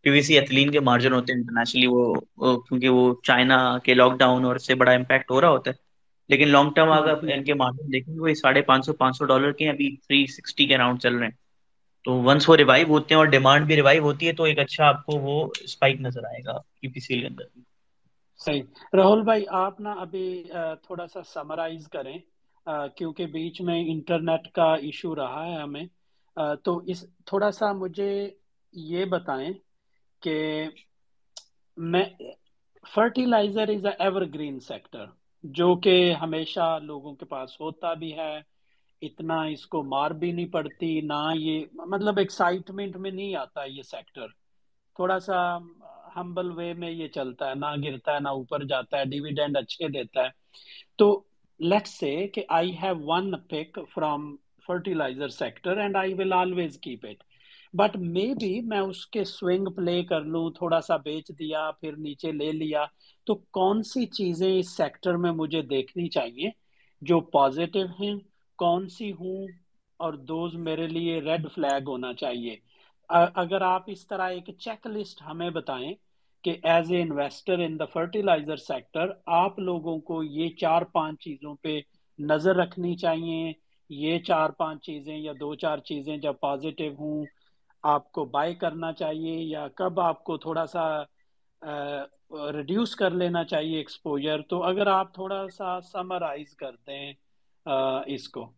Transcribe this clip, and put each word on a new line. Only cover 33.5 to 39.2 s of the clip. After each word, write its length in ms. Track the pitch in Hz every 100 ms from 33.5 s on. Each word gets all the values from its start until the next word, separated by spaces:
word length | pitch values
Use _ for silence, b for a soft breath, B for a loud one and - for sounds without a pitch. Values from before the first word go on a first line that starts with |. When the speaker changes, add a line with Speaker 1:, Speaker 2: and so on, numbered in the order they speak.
| 208 214
Speaker 2:
is 140 | 208 202
a 60 | 190
evergreen 560 | 190 190 170 147 151 135
sector, 480 | - 104 _ 123 98 _ _ _ 139
जो 300 | 147 175 175
कि 340 | 190 180 180
हमेशा 680 | 156 165 160 156 - 165 160
लोगों 360 | 151 147 143
के 120 | 139 139
पास 320 | 139 131 -
होता 340 | 156 156 170
भी 160 | 160 160
है, 340 | 151 156 151 151 _ _ _ _ _
इतना 440 | 151 -